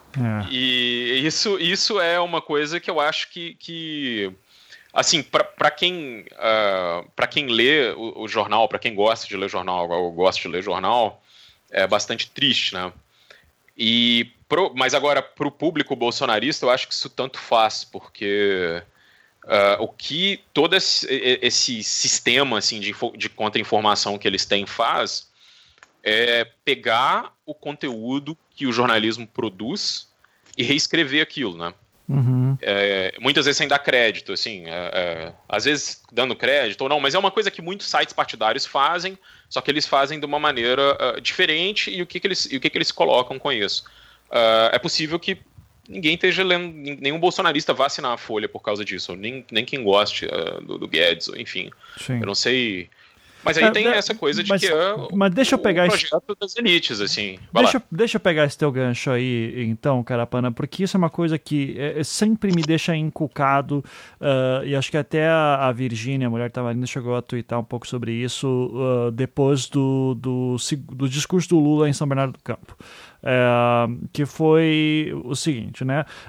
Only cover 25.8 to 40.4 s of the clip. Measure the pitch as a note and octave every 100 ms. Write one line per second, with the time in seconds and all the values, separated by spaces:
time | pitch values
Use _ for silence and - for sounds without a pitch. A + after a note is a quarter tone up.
25.8 | - _ G#2+ G#2+ A#2+ A#2 A#2 _ - B2+
26.8 | A#2 A2+ C#3 F#3+ B3 - - D3+ D3 D3
27.8 | D3 A2+ A#2 C3+ C#3+ E3 _ - C#3 A#2
28.8 | B2 A2+ A2 A2 A#2 - A2+ F#2 G#2+ G3+
29.8 | - - - _ _ _ _ - A#2+ C#3+
30.8 | - D#3+ D3+ D3 D#3 - A#2 E2+ E2+ F2+
31.8 | _ _ - C#3 B2+ B2+ B2+ C3+ - G2+
32.8 | G2+ G2 F#2+ - A#2+ D3 C#3 C#3+ D3+ C#3
33.8 | - C3 A2+ F#2+ - F#2 A#2+ G2+ E2 E2
34.8 | F2 F#2 F2 E2 E2 - - G#2 A#2+ D3
35.8 | - - _ A#2 C3 A2+ A#2 C#3+ A#2+ G2
36.8 | C3+ D3 C3+ E3+ G3 F#3+ G3+ - E3+ G3+
37.8 | - D3+ D#3+ - C#3+ B2 A2 B2 - D3
38.8 | C#3+ F3 F3+ F#3+ - - _ - - D3
39.8 | - C#3+ C#3 D3+ C#3+ D3